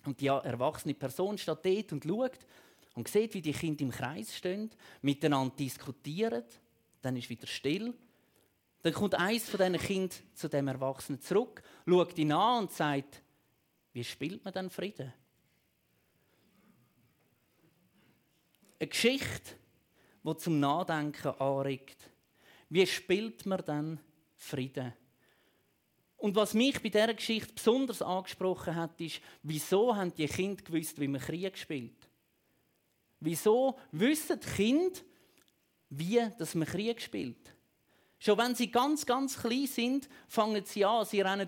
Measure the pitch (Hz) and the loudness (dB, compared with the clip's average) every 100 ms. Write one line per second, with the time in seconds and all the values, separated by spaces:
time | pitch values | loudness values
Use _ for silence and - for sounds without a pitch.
0 | 143 131 135 139 143 117 135 151 156 139 | -10 -2 0 2 0 -2 -2 -2 -6 -4
1 | 131 - 185 208 - 156 190 196 214 143 | -4 -2 -4 -2 -4 -2 0 0 -2 -6
2 | 151 208 262 - - - - _ _ - | -4 -2 -2 -6 -20 -20 -20 _ _ -10
3 | 113 202 226 196 151 135 165 147 135 110 | 0 0 2 -2 -4 -2 -2 -2 -4 -4
4 | 127 175 220 - 180 196 220 - - - | -6 -6 -10 -6 -6 -4 -8 -12 -20 -4
5 | 139 143 156 139 131 - 135 - - - | 0 2 4 2 0 -2 -6 -6 -12 -10
6 | 143 165 226 233 233 - _ _ _ _ | -8 -2 -2 -2 -8 -18 _ _ _ _
7 | 131 127 120 113 - - 139 180 233 240 | -4 -4 -6 -10 -10 -4 -2 -2 -4 -8
8 | _ _ _ _ _ _ _ _ 165 - | _ _ _ _ _ _ _ _ -2 2
9 | 202 - 180 226 - 190 185 170 - 196 | 2 2 2 0 0 2 4 2 0 0
10 | 185 - - - 151 147 139 131 135 131 | -2 -6 -18 -8 -2 0 0 0 -4 -4
11 | - 135 - 185 247 - - - - 180 | -8 -6 0 2 0 -6 -20 -4 4 6
12 | 170 - 151 151 214 247 190 - 151 139 | 6 2 2 4 4 2 0 0 0 0
13 | 139 - _ _ _ _ _ _ _ 120 | -4 -12 _ _ _ _ _ _ _ -10
14 | 120 - 147 202 196 190 185 - 185 - | -8 -6 -8 -8 -8 -6 -6 -6 -8 -8
15 | 131 - _ _ _ _ _ _ _ _ | -12 -14 _ _ _ _ _ _ _ _
16 | _ _ _ _ _ _ _ _ _ _ | _ _ _ _ _ _ _ _ _ _
17 | _ _ _ _ _ 165 160 170 185 196 | _ _ _ _ _ _ _ _ _ _
18 | _ _ _ _ _ _ _ - - - | _ _ _ _ _ _ _ -8 -4 2
19 | 226 269 - - - - _ _ _ _ | 2 2 -2 -8 -12 -20 _ _ _ _
20 | _ _ 151 160 175 151 143 156 185 156 | _ _ -8 -4 0 2 2 2 0 -2
21 | 147 139 143 - 135 139 139 135 - - | -2 -4 -6 -2 0 0 -2 -6 -10 -20
22 | - _ _ _ - - - 165 185 - | -20 _ _ _ -20 -20 -2 2 4 2
23 | - 185 220 226 196 190 165 147 156 156 | 0 0 -2 -6 -4 -4 -2 -4 -4 -8
24 | - _ _ - - 139 131 139 127 117 | -14 _ _ -20 -8 -6 -4 -6 -8 -10
25 | _ _ _ _ _ _ _ _ _ _ | _ _ _ _ _ _ _ _ _ _
26 | _ - 214 196 208 220 262 - 220 208 | _ -4 0 2 4 4 4 2 2 4
27 | 226 214 - 220 - - 226 254 269 214 | 4 2 -2 -2 -4 0 4 4 2 -2
28 | - 185 185 - 185 185 - 165 165 - | -2 -2 -4 -2 -2 -2 -4 -4 -4 -6
29 | 165 - - - 147 156 - 190 247 208 | -8 -10 -14 -12 -6 -4 2 4 4 2
30 | 180 - 147 - 190 190 - 165 160 - | 0 -2 -2 0 -2 -4 -4 -2 -2 -4
31 | 139 139 131 165 190 - - 147 117 - | -2 -2 -4 -6 -6 -8 -8 -8 -8 -16
32 | _ _ _ _ _ _ _ _ _ _ | _ _ _ _ _ _ _ _ _ _
33 | _ - 156 160 208 240 269 - - 151 | _ -6 -2 2 4 6 4 0 -6 2
34 | 233 311 - 294 - - 214 285 370 - | 2 2 0 -4 -2 0 4 4 2 -2
35 | - _ _ _ _ _ _ _ - 139 | -14 _ _ _ _ _ _ _ -12 -6
36 | 170 233 226 - 160 180 156 180 220 233 | 2 2 2 -2 -4 -2 -2 -2 -2 -4
37 | - 202 139 117 - - _ _ _ _ | -6 -6 -6 -10 -20 -20 _ _ _ _
38 | _ - - 208 247 240 240 240 277 302 | _ -2 2 4 2 0 2 2 4 2
39 | - 247 269 - 233 254 277 - 240 269 | 0 0 0 -2 -2 0 -2 -2 0 -2
40 | - - - - 214 214 - 208 196 233 | -4 -18 -4 0 2 0 -2 2 4 4
41 | 202 202 190 196 | 2 2 2 2